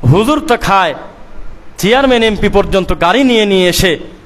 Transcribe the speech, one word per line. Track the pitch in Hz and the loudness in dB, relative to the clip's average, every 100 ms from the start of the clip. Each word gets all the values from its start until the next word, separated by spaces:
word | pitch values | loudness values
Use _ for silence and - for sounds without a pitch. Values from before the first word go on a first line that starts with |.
| 123 | 4
হুজুর | 165 220 302 311 | 2 2 -2 0
তো | 233 | -2
খায়, | - 196 175 131 - - - - - - - - | 0 0 0 -4 -14 -20 -16 -12 -12 -12 -18 -4
চেয়ারম্যান, | 185 247 269 247 | 0 2 2 2
এমপি | 226 202 185 | 0 0 0
পর্যন্ত | 196 180 190 175 165 | 0 0 -2 -2 -2
গাড়ি | 170 214 | 0 2
নিয়ে | 269 233 208 | 2 2 2
নিয়ে | 190 180 | 2 2
এসে | 170 190 151 - - | 0 -2 -2 -6 -20